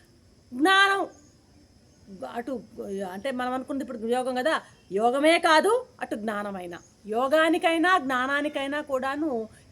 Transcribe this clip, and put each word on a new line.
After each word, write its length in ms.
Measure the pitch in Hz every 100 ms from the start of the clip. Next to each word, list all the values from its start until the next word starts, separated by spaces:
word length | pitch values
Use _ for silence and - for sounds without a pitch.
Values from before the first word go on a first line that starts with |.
| _ _ _ _ _
జ్ఞానం 520 | 247 320 392 392 392 349 - - _ _ _ _ _ _ _ - 190 254
అటు, 280 | 233 240 254 226 233 214 196 190
అంటే 180 | 190 269
మనం 220 | 247 247
అనుకున్నది 400 | 262 254 277 226
ఇప్పుడు 160 | 233 226
యోగం 260 | 247 254
కదా, 280 | 254 262 294 - - _
యోగమే 460 | 190 233 269 302 339
కాదు 480 | 349 311 359 480 508 -
అటు 140 | 269
జ్ఞానమైనా, 640 | 254 214 208 208 196 180 170 - _ 196
యోగానికైనా 920 | 214 269 302 320 339 349 330 339 370
జ్ఞానానికైనా 840 | 262 254 262 285 294 294 277 294
కూడాను 680 | 294 262 262 285 320 240 220 - -